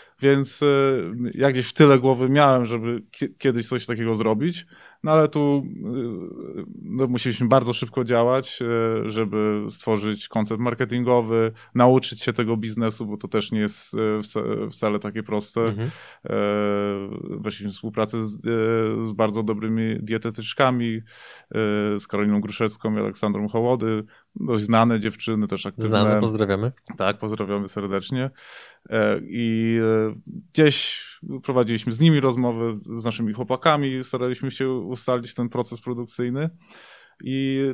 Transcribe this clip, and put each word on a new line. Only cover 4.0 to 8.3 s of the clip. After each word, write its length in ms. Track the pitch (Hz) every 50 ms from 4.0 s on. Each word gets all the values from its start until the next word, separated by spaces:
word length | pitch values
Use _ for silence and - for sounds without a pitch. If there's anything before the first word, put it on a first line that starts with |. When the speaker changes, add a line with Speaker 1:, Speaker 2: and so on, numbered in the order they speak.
| 113 113 113
Speaker 1:
zrobić, 500 | 107 110 110 110 107 143 175 170 - - - - - - - - _ -
no 80 | 156
ale 160 | 156 160 151 151
tu, 360 | - 151 147 143 143 139 131 - - - - 101 123 135 120 120 107 87 87 - - - 71 67 69 92
y, 60 | 113 - - -
no, 260 | - - 113 127 135 123
musieliśmy 400 | 123 120 - 127 110 104 127 113
bardzo 260 | 127 135 123 117 120
szybko 300 | - 131 113 - 135 123
działać, 560 | 113 123 117 117 120